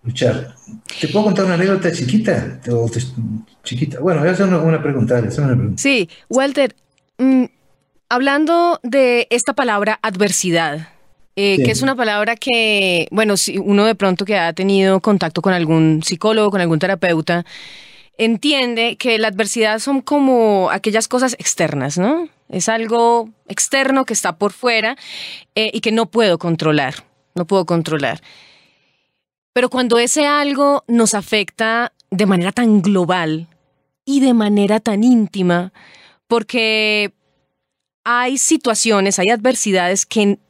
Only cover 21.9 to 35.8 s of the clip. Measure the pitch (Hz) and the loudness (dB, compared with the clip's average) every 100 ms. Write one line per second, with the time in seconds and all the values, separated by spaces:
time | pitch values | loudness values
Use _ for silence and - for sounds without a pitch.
21.9 | 160 190 320 330 _ _ 196 175 226 226 | -2 0 0 -4 _ _ -6 -2 -2 -2
22.9 | 233 233 233 226 _ _ 202 - 269 269 | 2 2 2 -2 _ _ -6 -2 0 2
23.9 | 269 262 214 208 - 202 - 247 226 214 | 0 0 -2 -4 -2 -4 -2 -2 0 -2
24.9 | 262 - - - - - - 220 - 226 | -6 -14 -16 -16 -18 -10 -4 -2 -2 -2
25.9 | 220 226 226 214 170 175 165 160 151 135 | 0 0 2 2 2 0 -2 0 0 0
26.9 | - _ _ _ - 170 196 170 170 160 | -6 _ _ _ -8 -2 0 0 -2 0
27.9 | 156 135 78 - - - _ _ _ _ | -2 -4 -6 -12 -20 -20 _ _ _ _
28.9 | _ _ _ _ _ _ - 247 254 247 | _ _ _ _ _ _ -2 -2 0 2
29.9 | 233 240 311 285 294 285 277 285 285 - | 2 2 0 0 0 0 0 2 0 0
30.9 | 233 220 208 180 214 196 - 220 226 240 | 2 2 0 -2 -2 -2 -4 -2 -2 -4
31.9 | _ _ 185 202 185 175 202 240 208 180 | _ _ 0 2 2 0 0 2 4 4
32.9 | 196 170 180 165 156 165 _ _ _ _ | 2 0 0 -2 -4 -8 _ _ _ _
33.9 | _ - 277 262 233 208 208 202 220 220 | _ -2 2 4 4 2 2 2 0 0
34.9 | 202 233 240 208 202 180 175 185 _ | 2 4 4 2 -2 0 0 -2 _